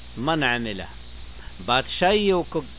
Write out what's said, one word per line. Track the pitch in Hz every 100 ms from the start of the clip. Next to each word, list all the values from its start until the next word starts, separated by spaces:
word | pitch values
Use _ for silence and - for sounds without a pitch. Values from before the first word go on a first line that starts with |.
| - -
من | 131 160
عمله، | 135 120 117 98 82 - - - - - - - 90
بادشاهي | 123 131 - 185 214 202
او | 185
که | 160 165 127